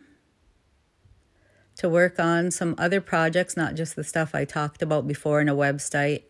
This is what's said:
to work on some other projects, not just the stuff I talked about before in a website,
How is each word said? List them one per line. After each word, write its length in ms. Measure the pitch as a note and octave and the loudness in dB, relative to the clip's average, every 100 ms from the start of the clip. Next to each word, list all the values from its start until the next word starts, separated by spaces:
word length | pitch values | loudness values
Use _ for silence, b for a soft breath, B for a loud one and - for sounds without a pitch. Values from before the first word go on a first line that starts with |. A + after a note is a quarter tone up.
| - _ _ _ _ _ _ _ _ _ _ _ _ b b b b | -2 _ _ _ _ _ _ _ _ _ _ _ _ b b b b
to 140 | - F3+ | -4 2
work 320 | E3+ F3+ F3+ | 4 4 2
on 320 | E3+ E3+ F3 | 2 2 0
some 240 | - E3+ - | -2 -2 -2
other 220 | F3 G3 | 0 0
projects, 560 | F3+ E3 E3 E3+ F3+ - | 0 0 2 2 -2 -2
not 180 | D#3+ | -2
just 220 | D3+ D#3+ - | -2 -6 -8
the 80 | |
stuff 280 | D3 E3 D#3+ | -6 -2 -2
I 120 | D3 | -2
talked 360 | C#3+ D#3 D3 - | -4 -4 -6 -4
about 280 | D#3+ D3+ C3+ | -2 0 -2
before 320 | C#3+ D3+ D3 | -4 0 2
in 80 | D3 | 2
a 60 | C#3 | 2
website, 680 | C#3+ C#3+ - D3 C#3+ D3 - | 2 0 -4 -2 0 -2 -6